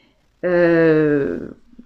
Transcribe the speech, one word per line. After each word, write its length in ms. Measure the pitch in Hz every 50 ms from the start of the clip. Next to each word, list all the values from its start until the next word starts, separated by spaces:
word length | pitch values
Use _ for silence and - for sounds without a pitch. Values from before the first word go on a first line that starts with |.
| _ _ _ _ _ _ _ _ -
Euh, 960 | 180 180 175 175 170 170 165 165 160 156 156 156 151 147 143 139 87 87 - 76 - - - _ _ - - -